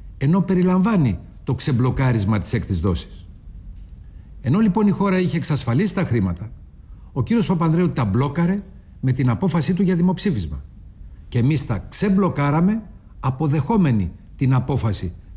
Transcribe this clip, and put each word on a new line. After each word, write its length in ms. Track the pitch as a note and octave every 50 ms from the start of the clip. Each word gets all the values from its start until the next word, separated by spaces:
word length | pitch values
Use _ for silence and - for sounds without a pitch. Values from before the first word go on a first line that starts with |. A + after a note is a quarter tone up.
| - - -
ενώ 240 | - C3+ C#3 F3 G3
περιλαμβάνει 800 | - - F#3+ F3+ F3+ F#3 F#3 F#3+ F#3 A#3 A3 F#3 C#3+ A2+ F2+ - - - - - -
το 120 | - C3
ξεμπλοκάρισμα 840 | C3+ - - B2+ A2+ B2 B2 B2 - C3+ B2+ A#2 A2 G2 G2+ A2 G#2
της 140 | F2 - -
έκτης 260 | A2 - - G2 E2+
δόσης. 480 | E2 G2+ E2+ - - - - - - - - - - - - - - - - - - - - - - - - - - - - -
Ενώ 180 | - A2+ D3 G#3
λοιπόν 280 | A3+ G#3 F3 A3 G#3
η 40 | G3+
χώρα 280 | F3+ - G3 G3+ F#3 F#3
είχε 180 | F#3 D3+ C#3
εξασφαλίσει 580 | E3+ - - D3+ B2+ - A#2 A#2 C#3+ G#3+ G3 -
τα 80 | G3+ E3+
χρήματα, 480 | - A#2 A#2 F#2+ F#2 E2+ - - - - - - - - - - - - - - -
ο 120 | - - B2+
κύριος 240 | - A3+ A#3+ G3
Παπανδρέου 420 | - F#3+ D#3+ E3+ D#3+ D#3 F3 F3+ E3
τα 160 | - - A#2
μπλόκαρε 580 | G2+ F#2+ A#2+ C#3 C#3+ C#3 E3+ E3+ F3 G3 G3+ G3 - - - - - - -
με 100 | - C3
την 180 | C3 - C3+ B2+
απόφασή 440 | A2+ - G3 F3+ E3+ E3+ C3+ - F#3+
του 100 | F3 G3+
για 120 | F3 F#3
δημοψήφισμα. 680 | E3 F3 F#3 F3 - - G#3 C#3+ G#2 E2+ D2 C#2+ C2+ - - - - - - - - - - - - -
Και 120 | - - A#2+
εμείς 260 | A#2 C#3 D#3+ C3+ -
τα 200 | - C3+ B2 - -
ξεμπλοκάραμε 920 | - - F#3+ G#3+ F#3+ G3 G3 F3 - C#3+ C#3+ C#3+ C#3+ D#3+ F3 G3 A3 A3+ - - - - - - - -
αποδεχόμενοι 920 | - C3 C3 - D#3+ D3 C3+ D#3 C3 - A#3 G#3 F3+ C#3+ A2+ G#2 F2+ E2 - - - - -
την 180 | - C#3 B2+ C3+
απόφαση 600 | B2+ B2+ - C#3+ C3 A#2+ A2 G2 - - F2 - - - - -